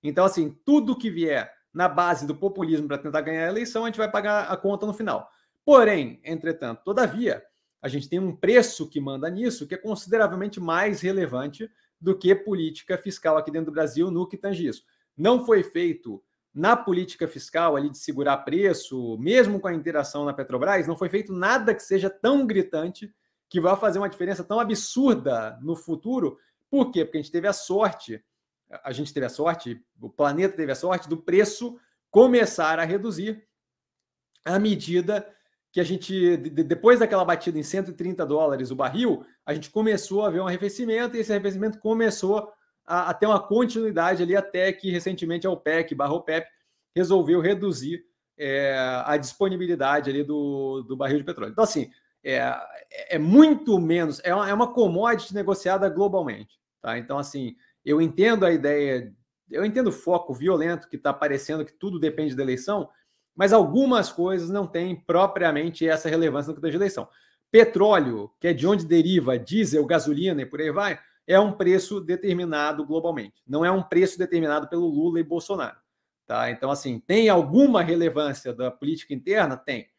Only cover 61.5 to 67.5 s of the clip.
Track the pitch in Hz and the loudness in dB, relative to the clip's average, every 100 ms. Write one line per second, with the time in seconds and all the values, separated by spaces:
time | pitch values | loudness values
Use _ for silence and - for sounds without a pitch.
61.5 | 156 147 _ 196 175 156 156 156 131 135 | -6 -6 _ -8 -2 -2 -2 -4 -2 -2
62.5 | 127 127 208 - _ _ _ _ - 196 | -2 -2 -4 -4 _ _ _ _ 0 6
63.5 | 220 165 190 269 240 190 - 180 190 170 | 6 6 4 4 2 0 -2 -2 -2 -2
64.5 | 202 185 170 180 175 - 170 196 196 170 | -4 -4 -4 -4 -6 0 4 4 2 0
65.5 | 147 165 165 165 156 160 160 165 139 143 | 0 -4 -2 0 0 0 0 0 -2 -6
66.5 | 147 160 156 202 190 - _ _ _ _ | -6 -4 -2 -2 -2 -12 _ _ _ _